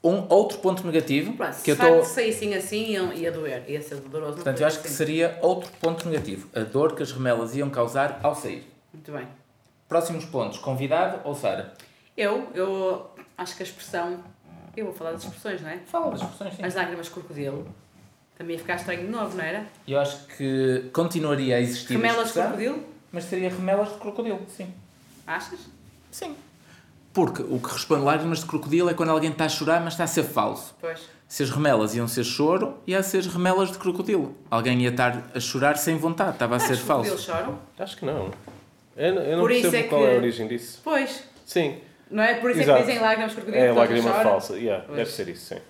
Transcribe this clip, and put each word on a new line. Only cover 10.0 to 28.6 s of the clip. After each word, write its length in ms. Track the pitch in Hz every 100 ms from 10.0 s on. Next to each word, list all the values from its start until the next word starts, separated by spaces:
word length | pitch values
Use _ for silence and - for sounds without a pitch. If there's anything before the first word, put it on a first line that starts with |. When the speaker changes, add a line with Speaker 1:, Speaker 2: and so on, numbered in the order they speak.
| 165 165
Speaker 1:
pontos: 340 | - 131 110 -
convidado 600 | - 131 139 160 175 196
ou 100 | 143
Sara? 400 | 143 107 92 - - - _ _ -
Speaker 2:
Eu, 320 | 208 233 262
eu 560 | 175 190 190 190 185 - - - -
acho 180 | 180 -
que 60 |
a 40 | 185
expressão, 520 | - - 180 175 180 180 - - 170 -
eu 120 | - 208
vou 80 |
falar 180 | 190 165
das 100 | 165
expressões, 360 | - - 220 185
não 80 | 156
é? 100 | 175 180
Speaker 1:
Fala 240 | 339 311
das 100 | 185
expressões, 320 | 185 - 196 180
sim. 80 |
Speaker 2:
As 100 | 180
lágrimas 320 | 185 170 175 170
de 60 |
crocodilo. 560 | - 160 147 139 143 - - _ _ - _ _ _
Também 160 | 170 165
ia 20 |
ficar 180 | - 175
estranho 260 | - 175
de 60 | 185
novo, 280 | 233 202 185
não 80 |
era? 220 | 160 196 208 - -
Speaker 1:
Eu 140 | 139
acho 240 | 143 - -
que 600 | - 135 131 131 127 127
continuaria 640 | - 170 175 151 143 131 123
a 40 |
existir 320 | 120 - -
a 40 | 120
Speaker 2:
Remelas 180 | 233 233
de 60 | 226
Speaker 1:
expressão, 240 | 170 -
Speaker 2:
crocodilo? 320 | - 233 302 - - _
Speaker 1:
mas 120 | 175
seria 260 | 170 185 185
remelas 380 | 180 185 196 208
de 40 | 208
crocodilo, 420 | 208 208 226 190 - -
sim. 160 | 180 - - _ - - -
Speaker 2:
Achas? 320 | 165 - 359 - - - - -
Speaker 1:
Sim. 240 | - 349 294 - - - - _ - _
Porque 300 | - 147 -
o 160 | 131 131
que 120 | -
responde 320 | - - 151
lágrimas 360 | 139 156 160 160
de 60 | -
crocodilo 420 | 156